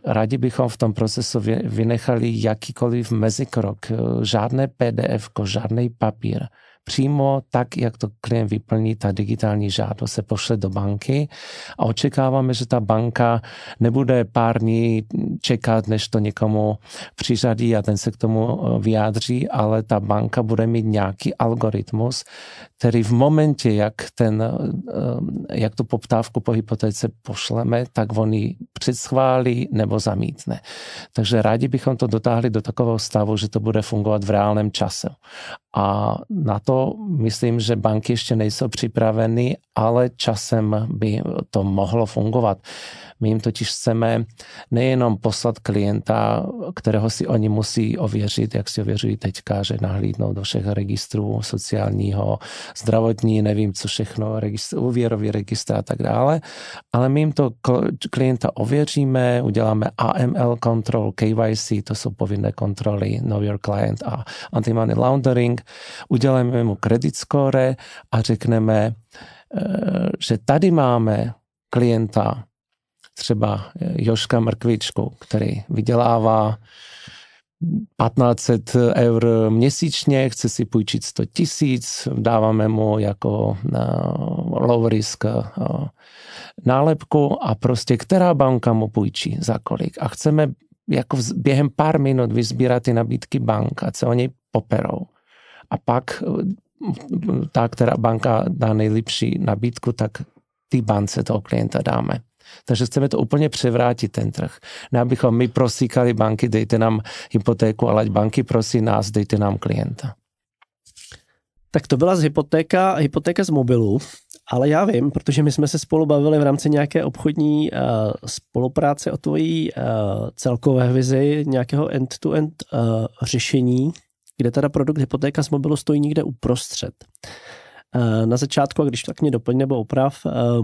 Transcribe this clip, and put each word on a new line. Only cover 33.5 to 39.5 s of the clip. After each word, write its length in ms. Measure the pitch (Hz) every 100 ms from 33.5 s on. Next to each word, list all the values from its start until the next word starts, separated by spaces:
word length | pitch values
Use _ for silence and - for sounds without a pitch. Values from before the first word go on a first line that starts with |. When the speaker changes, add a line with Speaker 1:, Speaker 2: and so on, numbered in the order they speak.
| 110
Speaker 1:
bude 220 | 104 107
fungovat 420 | 104 107 104 107
v 60 | 101
reálném 420 | 104 104 107 104
čase. 380 | - 98 - - - - - - - _ -
A 400 | 101 101 110 - -
na 300 | 208 139 101
to 340 | - 131 - 214 208 160
myslím, 420 | 113 107 123 117
že 160 | 110 113
banky 380 | 110 107 -
ještě 220 | 117 - 113
nejsou 320 | 107 - 127
připraveny, 920 | - 120 - 113 110 113 117 120